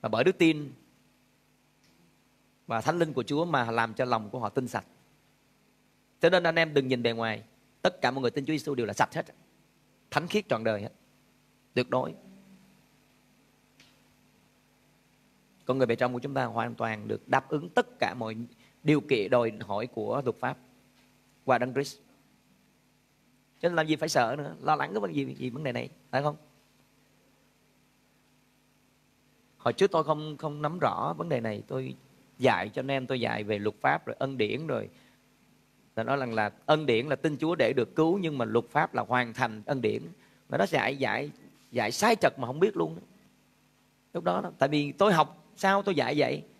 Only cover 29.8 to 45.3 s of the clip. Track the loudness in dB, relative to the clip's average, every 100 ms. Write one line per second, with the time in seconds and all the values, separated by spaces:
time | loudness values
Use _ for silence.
29.8 | 2 2 0 -2 -4 -8 -8 -4 -6 -2
30.8 | -2 0 -4 -6 -4 -2 -2 -6 -8 -8
31.8 | -8 -12 _ _ _ _ 2 2 -2 -6
32.8 | -4 -4 -2 -2 -2 -2 -2 -2 -2 0
33.8 | 0 0 -4 -6 -6 0 -2 -2 -4 -6
34.8 | -6 -14 _ _ _ _ _ _ _ _
35.8 | _ -6 -2 -2 0 -2 -2 -4 2 2
36.8 | 4 2 2 -2 -2 0 -2 2 2 2
37.8 | -2 2 2 2 -2 -4 0 0 2 0
38.8 | 0 -2 0 0 0 -2 -2 -2 -4 -2
39.8 | 0 -2 -8 -18 _ _ _ -2 0 0
40.8 | -2 -2 -2 -2 -6 -12 -20 _ _ -4
41.8 | -2 2 2 4 2 0 -6 0 0 2
42.8 | -4 -4 -16 _ _ _ _ _ _ _
43.8 | _ _ _ -4 0 -2 -4 0 2 2
44.8 | 0 4 4 6 4